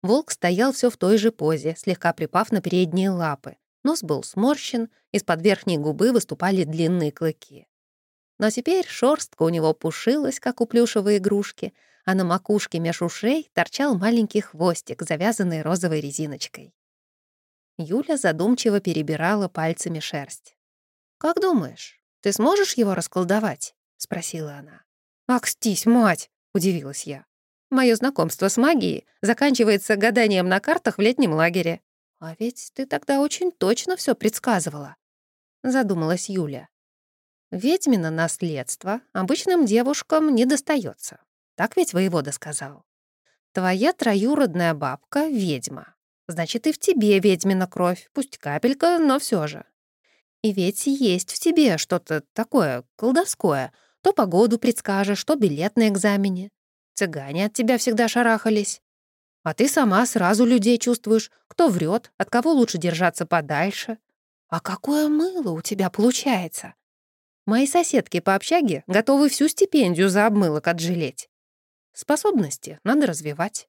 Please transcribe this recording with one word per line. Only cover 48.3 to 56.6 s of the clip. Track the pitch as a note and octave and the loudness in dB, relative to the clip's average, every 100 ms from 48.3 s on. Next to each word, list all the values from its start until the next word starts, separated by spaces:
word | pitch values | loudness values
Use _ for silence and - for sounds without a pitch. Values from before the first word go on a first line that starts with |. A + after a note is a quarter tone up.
| - | -8
капелька, | - C#3+ B3 C#4 E4 F4 | -6 -2 -2 2 2 4
но | D4+ C4 | 2 2
все | - G3+ D3+ | 0 -2 -2
же. | D3+ - _ _ _ _ _ _ _ | -8 -18 _ _ _ _ _ _ _
И | A3 | -2
ведь | G3 F3 G3+ - | 0 -2 0 -2
есть | C#4 A#3+ E3 - | 0 2 0 -2
в | - | -4
тебе | - D4+ C#4+ D#3+ | 0 4 4 2
что-то | - F3+ - D#3 - | -2 -4 -2 -6 -6
такое | - A3+ C#4 D#3+ B2 - _ | -8 -2 0 2 -2 -8 _
колдовское. | A3+ C4+ G4 - F#3+ C#3+ C3 _ _ _ | 0 2 0 -2 0 0 -4 _ _ _
То | - | 0
погоду | G4 G#3 E3+ A#3 A3+ | 2 2 4 4 4
предскажешь, | - A3+ - G3 G3 G3+ | 0 -2 -2 -2 0 -2
то | - D4+ | -2 0
билет | G#3 C#3+ F#3 A#3+ | 0 0 -2 2
на | A3 | 2
экзамене. | G3 G3+ G3+ G3 F#3 G3 _ | 2 0 0 0 -4 -10 _